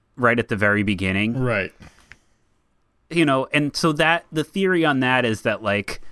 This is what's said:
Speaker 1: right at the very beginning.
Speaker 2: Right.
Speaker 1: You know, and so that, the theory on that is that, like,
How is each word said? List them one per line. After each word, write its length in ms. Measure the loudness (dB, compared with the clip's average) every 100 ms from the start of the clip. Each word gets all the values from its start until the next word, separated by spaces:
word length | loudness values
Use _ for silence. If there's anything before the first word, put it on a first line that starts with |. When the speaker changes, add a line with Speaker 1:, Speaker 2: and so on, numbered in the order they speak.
| _ -6
Speaker 1:
right 240 | -2 -2
at 80 | -2
the 80 | -2
very 280 | 0 0
beginning. 540 | 0 -2 -2 -2 -2 -2
Speaker 2:
Right. 360 | -2 -2 -6 -10 -20 -20 _ -20 _ _ _ _ _ _ _ _ -4
Speaker 1:
You 160 | 2 2
know, 220 | 2 0
and 240 | 0 -2 0
so 160 | 0
that, 320 | 2 2 2 -2
the 140 | -6 -4
theory 400 | 0 0 2 2
on 160 | 2
that 240 | 2 2 2
is 160 | 0
that, 200 | -2 -2
like, 400 | 0 0 -2 -8 -10